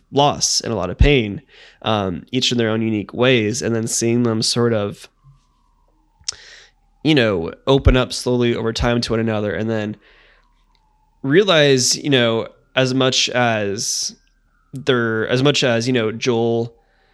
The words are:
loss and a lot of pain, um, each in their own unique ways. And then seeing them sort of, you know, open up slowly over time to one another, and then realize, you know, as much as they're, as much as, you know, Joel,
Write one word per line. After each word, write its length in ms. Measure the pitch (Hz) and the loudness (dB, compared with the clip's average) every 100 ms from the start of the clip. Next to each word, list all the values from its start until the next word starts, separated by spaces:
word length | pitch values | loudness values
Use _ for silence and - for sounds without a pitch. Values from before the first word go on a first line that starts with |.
| _ | _
loss 500 | 131 143 - - - | 0 2 0 -2 -2
and 100 | - | -4
a 40 | 110 | -4
lot 160 | 90 | -4
of 60 | - | 2
pain, 420 | 143 143 107 98 - - - _ | 4 4 0 -6 -12 -20 -20 _
um, 420 | - 110 95 87 - | -2 -2 -2 -6 -6
each 200 | 127 127 | -4 -2
in 80 | 120 | 0
their 100 | 113 | 0
own 140 | 110 | 0
unique 300 | 113 107 95 | -2 -2 -4
ways. 500 | 87 123 123 107 120 | 0 2 2 2 -2
And 120 | 101 113 | -2 -2
then 120 | 113 | -4
seeing 360 | - 117 120 | -2 0 0
them 200 | 120 110 | 0 0
sort 300 | 113 - 120 | -2 0 0
of, 360 | 110 101 - - _ _ _ _ _ _ _ _ _ _ _ - - - - - _ _ _ | 0 -4 -8 -18 _ _ _ _ _ _ _ _ _ _ _ -14 -14 -18 -20 -20 _ _ _
you 120 | 139 156 | 0 2
know, 360 | 113 95 82 - - | 2 0 -4 -6 0
open 320 | 135 135 127 | 2 4 4
up 160 | 123 | 2
slowly 420 | - - 123 120 117 | -4 -2 0 0 0
over 180 | 113 | -4
time 280 | 113 123 120 | -2 -2 -2
to 120 | 117 | -2
one 60 | 113 | -2
another, 360 | 113 107 104 85 | -2 -2 -4 -4
and 140 | 110 | -4
then 280 | 113 107 107 _ _ _ _ _ _ _ _ _ _ _ _ | -4 -6 -8 _ _ _ _ _ _ _ _ _ _ _ _
realize, 760 | 135 151 208 165 143 135 117 - | 0 2 4 4 4 4 2 -2
you 140 | 147 | 0
know, 360 | 135 117 113 - - _ - | 2 2 0 -4 -12 _ -2
as 180 | 131 | 0
much 360 | 131 131 - - | 2 0 0 -2
as 840 | 123 120 110 101 101 - - - - _ _ _ _ _ | 0 0 0 -2 -4 -6 -6 -8 -12 _ _ _ _ _
they're, 540 | 131 - 127 117 110 110 | -6 -2 0 0 -2 -2
as 120 | 127 | 0
much 220 | 139 139 | 2 2
as, 240 | 135 117 120 | 0 0 0
you 60 | |
know, 180 | 127 110 | 0 0
Joel, 640 | 113 127 117 117 117 117 - _ _ _ | -2 -2 0 0 -2 -4 -10 _ _ _